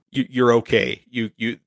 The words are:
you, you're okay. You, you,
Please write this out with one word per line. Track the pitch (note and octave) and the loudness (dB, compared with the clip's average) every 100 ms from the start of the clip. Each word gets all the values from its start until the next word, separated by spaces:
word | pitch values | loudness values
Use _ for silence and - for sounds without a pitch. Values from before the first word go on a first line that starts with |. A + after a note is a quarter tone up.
| _ | _
you, | C3+ B2+ | -6 -4
you're | B2 B2 | 0 2
okay. | A#2 - A#2 A#2+ A2 _ | 2 2 0 0 -6 _
You, | A#2+ A2 - | -8 -8 -6
you, | A2+ - | -8 -8